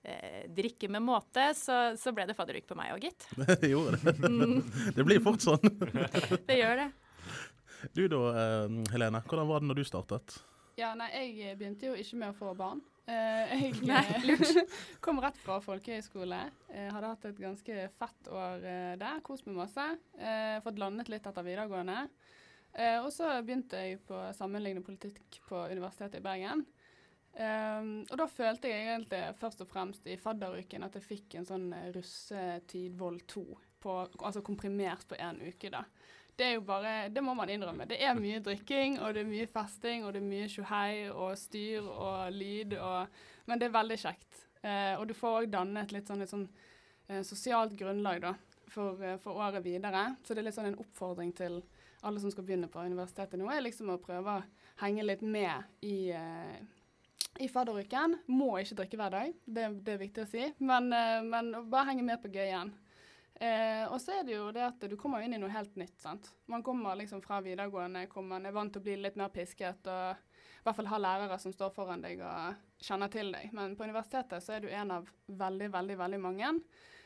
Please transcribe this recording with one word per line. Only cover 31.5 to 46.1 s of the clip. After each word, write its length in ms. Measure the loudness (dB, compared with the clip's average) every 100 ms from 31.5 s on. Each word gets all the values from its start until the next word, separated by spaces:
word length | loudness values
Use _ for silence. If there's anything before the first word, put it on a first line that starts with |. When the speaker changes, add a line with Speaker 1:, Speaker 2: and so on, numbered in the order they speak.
| -4 -4 -6
Speaker 3:
eh, 160 | -6
russetid 1040 | -8 -10 -12 -10 -6 -4 -4 -8 -8 -8 -4
vold 240 | -6 -6 -10
to 160 | -10 -10 -14 _ _
på, 100 | -4 -4 -4 -6
altså 260 | -6 -4
komprimert 600 | -4 -4 -2 0 -2 -4 -8
på 140 | -8
en 180 | -8 -8
uke 260 | -10 -10 -8
da. 140 | -8 -8 _ -20 -20 -20
Det 140 | 0 2
er 40 | 2
jo 80 | 2
bare, 260 | 0 0 -2 -2
det 80 | -2
må 80 | 0 0
man 80 | -2
innrømme. 380 | -2 -4 -6 -4
Det 140 | 0
er 140 | 4 4
mye 220 | 2 -2
drikking, 540 | -2 -4 0 2 4 2
og 160 | 0
det 80 | -2
er 60 | -2
mye 160 | -2 -2
festing, 560 | -4 -4 -4 -4 -2
og 140 | -2 -2
det 60 |
er 40 | -2
mye 220 | -2 -2
tjohei 540 | -4 -2 0 2 0 -4
og 220 | -4 -4 -4
styr 480 | -6 -6 -2 -2 -4
og 460 | -4 -2 -2 -2
lyd, 400 | -4 -4 -4 -4
og, 460 | -4 -2 -2 -2 -8 -20 -18 -2
men 140 | 0
det 60 | 4
er 80 | 4
veldig 220 | 2 0
kjekt. 380 | -4 -6 -14 -20 -20 _ -2
Eh, 300 | 0 2 0
og 80 | -2
du 80 |
får 220 | -2 2 2
også 80 | 2
dannet 400 | 0 0 -2 -4
litt 160 | -6 -6